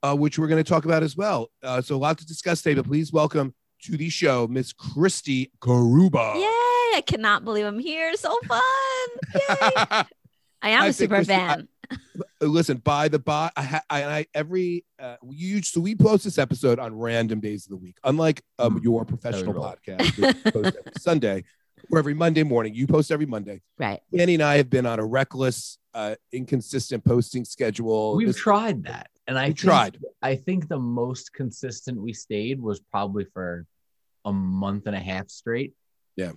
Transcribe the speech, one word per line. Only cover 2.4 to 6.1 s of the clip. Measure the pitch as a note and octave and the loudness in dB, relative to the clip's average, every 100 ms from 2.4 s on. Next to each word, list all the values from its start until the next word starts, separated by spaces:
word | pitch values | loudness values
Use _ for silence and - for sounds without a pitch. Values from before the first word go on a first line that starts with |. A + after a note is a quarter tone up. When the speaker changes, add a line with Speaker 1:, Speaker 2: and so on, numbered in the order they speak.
| F3+ E3+ | -4 -2
Speaker 1:
today, | - | 2
but | C#3 A#2+ | 0 0
please | D3 D#3+ | -2 0
welcome | D#3+ D3+ D#3 C#3 - _ _ | 2 2 0 -2 -6 _ _
to | - D#3 | -8 -6
the | E3 | -4
show, | - D#3+ B2+ A#2 | 0 2 2 0
Miss | B2+ B2 | -2 -4
Christy | - - C#3 F#3 - - C3 C3 _ | -8 -10 2 2 2 -2 -2 -2 _
Garuba. | B2 B2 A#2+ C3 F#3 | 2 4 8 8 6